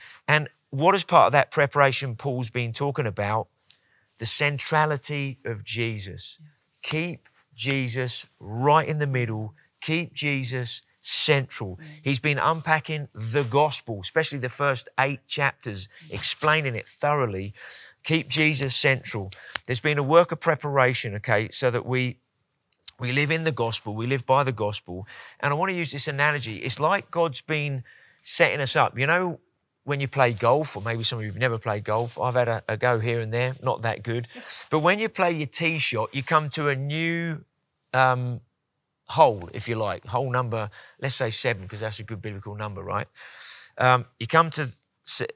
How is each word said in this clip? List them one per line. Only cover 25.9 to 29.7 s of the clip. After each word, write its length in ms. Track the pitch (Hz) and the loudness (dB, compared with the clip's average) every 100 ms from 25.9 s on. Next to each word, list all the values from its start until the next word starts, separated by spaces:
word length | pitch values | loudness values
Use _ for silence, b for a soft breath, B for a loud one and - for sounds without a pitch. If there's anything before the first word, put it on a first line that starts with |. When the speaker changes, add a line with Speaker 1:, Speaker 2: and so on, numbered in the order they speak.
Speaker 1:
this 160 | 147 151 | -4 -2
analogy. 500 | 139 147 147 113 104 | 0 2 0 -4 -6
It's 220 | - - | -4 0
like 300 | 156 196 - | 2 2 -2
God's 320 | 170 165 131 | -2 0 -2
been 420 | - 156 147 135 - b b b | -4 -4 -4 -6 -10 b b b
setting 380 | - - 156 135 | 0 4 4 4
us 160 | 135 156 | 2 4
up. 220 | 123 120 | 2 2
You 100 | 139 | 2
know, 320 | 170 185 156 _ _ _ | 2 0 -6 _ _ _